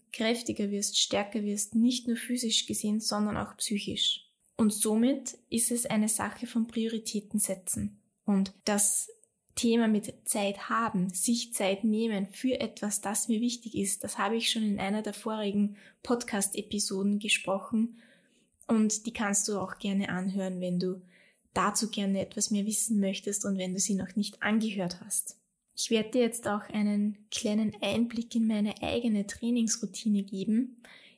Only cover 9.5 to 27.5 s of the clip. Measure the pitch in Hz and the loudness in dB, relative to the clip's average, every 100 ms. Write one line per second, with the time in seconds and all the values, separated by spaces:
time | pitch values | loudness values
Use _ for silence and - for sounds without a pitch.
9.5 | - 233 233 226 214 - - - 214 202 | 0 2 4 4 2 0 -4 0 2 0
10.5 | 202 - 226 226 185 185 - - 233 - | -2 -4 -2 0 0 0 2 2 2 2
11.5 | - 190 196 220 214 226 202 196 - 262 | 2 2 2 0 0 0 -2 -2 -2 0
12.5 | 247 226 - 208 - 202 214 - 214 240 | -2 -4 -4 -2 -2 0 0 0 0 0
13.5 | 233 220 202 196 - 202 - 202 226 - | -4 -6 -2 0 -2 -4 -2 -2 0 0
14.5 | 233 214 202 190 214 214 - 220 220 208 | 0 0 0 -2 -2 -2 -4 -4 -2 -2
15.5 | 202 202 - - _ - 240 - 208 190 | 2 0 -2 -20 _ -2 -2 0 0 0
16.5 | - - 208 - 196 202 208 208 - - | -2 -4 -2 0 0 0 0 0 0 0
17.5 | 196 - 220 233 - - - _ _ _ | -2 0 0 0 -4 -20 -20 _ _ _
18.5 | - - 226 214 - 233 - 202 202 - | -10 0 4 4 2 -4 -2 0 2 2
19.5 | 196 185 - 202 196 202 180 185 196 185 | -2 -4 -6 -2 0 0 -2 -2 -2 -4
20.5 | 180 180 180 185 185 - - - _ _ | -4 -2 0 0 -4 -10 -20 -20 _ _
21.5 | 190 190 202 208 214 196 196 190 - - | -2 0 2 -2 -2 0 0 -2 -2 0
22.5 | 202 208 208 - 208 196 196 202 202 202 | 0 0 0 2 2 2 0 -4 -4 -2
23.5 | 196 185 185 - 190 185 - 202 - 208 | -2 -2 -2 0 0 -2 -4 -4 -2 0
24.5 | 220 220 202 175 - 202 - - - _ | 2 0 -2 -4 -6 -4 -2 -2 -6 _
25.5 | _ _ - - 220 214 254 233 233 226 | _ _ -6 0 0 2 2 2 2 -2
26.5 | 208 - 214 208 208 208 208 - - 220 | -4 -4 -2 0 2 0 -4 -10 -4 0